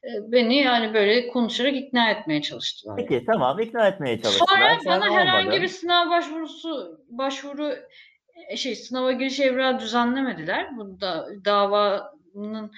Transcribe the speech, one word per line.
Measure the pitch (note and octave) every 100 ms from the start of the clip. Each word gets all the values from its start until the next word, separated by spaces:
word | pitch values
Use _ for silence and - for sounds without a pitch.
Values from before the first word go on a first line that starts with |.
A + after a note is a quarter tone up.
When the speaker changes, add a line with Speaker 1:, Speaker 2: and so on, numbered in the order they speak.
Speaker 1:
E, | - A3+ G#3+
beni | A#3+ A3+ C4+
yani | C4+ A#3+ A3
böyle | A3 G3+ A#3 A#3+
konuşarak | B3 A3+ - B3+
ikna | C#4 - B3 A3+
etmeye | G#3 - D3+
çalıştılar | D3 A#2+ - - G#2 G2+
Speaker 2:
Peki, | -
Speaker 1:
yani. | C3
Speaker 2:
tamam, | - A3 B2+ C#3+
ikna | A3+ A#3 G#3
etmeye | F#3+ C#3 A2+
çalıştılar. | A2+ G2 F4+
Speaker 1:
Sonra | G4 G4+ A#4
Speaker 2:
Sen | - F#4
Speaker 1:
bana | G4+ G4+
herhangi | F4+ F#4 F#4+
Speaker 2:
olmadın. | F#4+
Speaker 1:
bir | F4+
sınav | - E4+ F4 E4+
başvurusu, | E4+ D4 D#4+ D#4 - E4 D4 F3+ D#3+ C4+
başvuru, | A#3+ C4+ C#4 C#4+ C#4+ D4 - - - - _ _ - F4
e, | G#3
şey, | C4+
sınava | G#3 - B3+ B3+
giriş | B3+ C4+ C4
evrağı | C#4 B3+ C4 A#3+
düzenlemediler. | A3 A#3+ A#3+ C4 C4+ F3 D#3 A3+ F#4 B3+
Bu | G3+ F#3
da, | G3 E3 - G3+
davanın, | F#3+ G3+ G3+ G#3 G#3 G3 - - _ G3 G#3 A3 G#3+